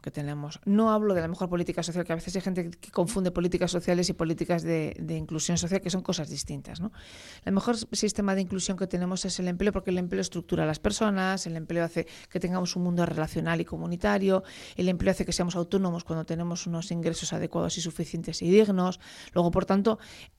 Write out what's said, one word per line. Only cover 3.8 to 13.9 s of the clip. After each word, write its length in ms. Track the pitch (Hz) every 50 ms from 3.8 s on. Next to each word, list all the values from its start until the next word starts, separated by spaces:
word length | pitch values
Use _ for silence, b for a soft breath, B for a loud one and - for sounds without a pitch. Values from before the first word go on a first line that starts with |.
| - - 175 175 180 -
y 40 | -
políticas 500 | - 170 160 165 - 165 - 175 170 165
de, 320 | 170 165 160 156 - - -
de 160 | 165 156 165
inclusión 420 | 160 156 156 160 160 - - 175 160
social, 200 | 175 165 190 196
que 100 | 196 180
son 100 | 180 185
cosas 260 | 180 - 175 175 151 160
distintas, 500 | 160 139 - - 151 139 131 - - 156
¿no? 100 | 180 214 B B B B B B B B B B B
El 80 | - 196
mejor 220 | 196 - 240 233
s-, 100 | 226 226 -
sistema 420 | - - - 208 208 - 208 196 190
de 60 | 196
inclusión 340 | 190 175 196 185 175 - 190
que 120 | 180 190 185
tenemos 380 | - 175 180 180 190 180 -
es 140 | 185 - -
el 80 | 185 180
empleo, 240 | 175 175 202 208
porque 200 | 196 196 - 196
el 60 | 180 180
empleo 220 | 180 175 190 190
estructura 420 | 185 180 - 175 165 - 175 160 160
a 20 |
las 140 | 156 156 -
personas, 640 | - 208 202 - 220 208 202 190 185 190 190 190 -
el 100 | 165 165
empleo 280 | 165 160 - 165 170 170
hace 220 | 160 - 170 160 B B B B B
que 100 | - 180
tengamos 360 | - 175 180 185 180 175 -
un 80 | 180 180
mundo 220 | 175 175 175 175
relacional 560 | 170 165 160 156 156 - 165 160 165 170 165
y 40 | 165
comunitario, 800 | - - 160 170 170